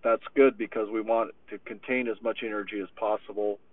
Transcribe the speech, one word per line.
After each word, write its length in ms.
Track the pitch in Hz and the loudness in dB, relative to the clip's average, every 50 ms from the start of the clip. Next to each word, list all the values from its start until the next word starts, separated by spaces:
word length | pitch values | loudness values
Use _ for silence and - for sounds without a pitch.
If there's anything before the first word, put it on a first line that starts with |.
| - | 4
that's 220 | 117 113 110 - - - | 2 2 2 0 -4 4
good 240 | - 139 135 120 104 | 6 6 6 6 2
because 300 | 113 104 - 117 110 101 | -6 -4 -2 -4 -4 -2
we 100 | 110 110 | -2 -4
want 320 | 107 107 113 113 113 98 - - - - | 0 2 2 2 2 0 -4 -16 -16 -14
to 80 | - 101 | -14 -14
contain 500 | - - 117 101 - - 131 127 127 120 | -12 -12 -14 -14 -6 -2 -2 -2 0 -2
as 120 | 110 101 110 | -4 -4 -2
much 180 | 113 110 - - | -4 -4 -4 -4
energy 360 | 113 107 107 101 95 104 104 | -6 -4 -4 -6 -6 -6 -6
as 80 | 95 90 - | -6 -8 -8
possible 640 | - - 104 107 104 - - 104 101 104 104 101 101 - - | -4 -2 0 0 -2 -2 -8 -6 -2 -2 -2 -2 -4 -8 -20